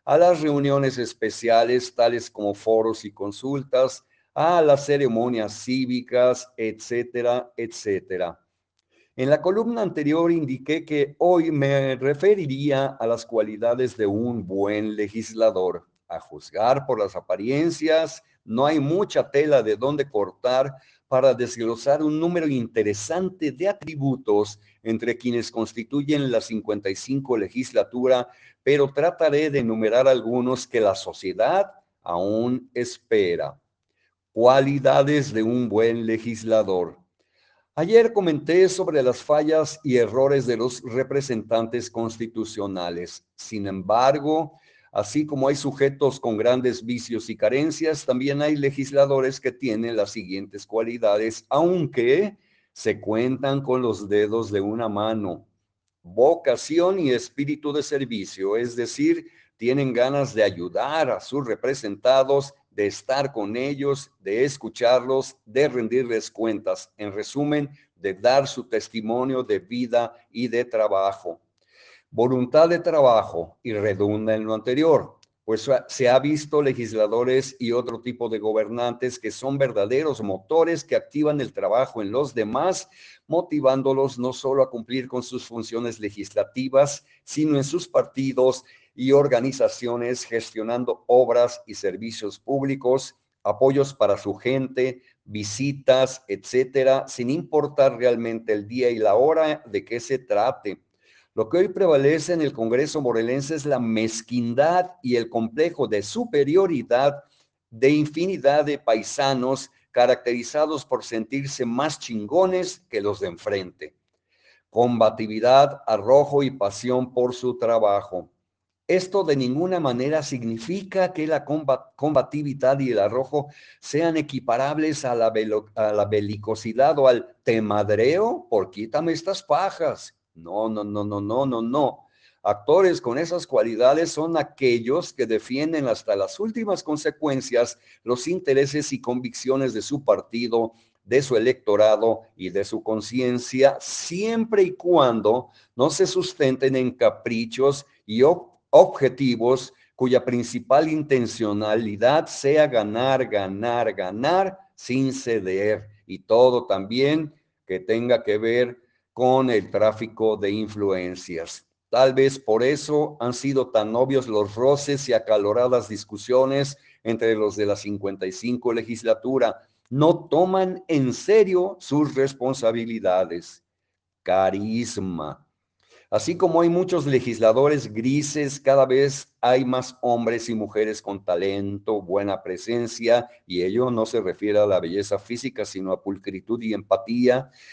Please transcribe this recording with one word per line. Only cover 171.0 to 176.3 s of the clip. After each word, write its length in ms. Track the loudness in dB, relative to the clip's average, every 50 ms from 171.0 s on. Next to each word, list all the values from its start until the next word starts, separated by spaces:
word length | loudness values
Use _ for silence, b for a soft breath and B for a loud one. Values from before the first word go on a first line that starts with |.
| 0 0 -2
serio 640 | -4 0 4 4 4 6 4 2 0 0 0 -4 -10
sus 340 | -8 -4 0 0 0 0 0
responsabilidades. 1500 | 0 0 0 0 -4 -4 -4 -4 0 0 0 0 0 -4 -6 -6 -4 -2 0 2 2 0 0 -4 -10 -10 -12 -20 _ _ _ _ _ _ _ _ _ _ _ _ _ -4
Carisma. 1200 | 0 2 2 2 2 2 0 -4 -4 -4 -4 -4 -4 -6 -6 -6 -6 -6 -6 -8 -8 -10 -14 _ _ _ _ _ _ _ _ b b b b b b
Así 260 | -2 -2 -2 -2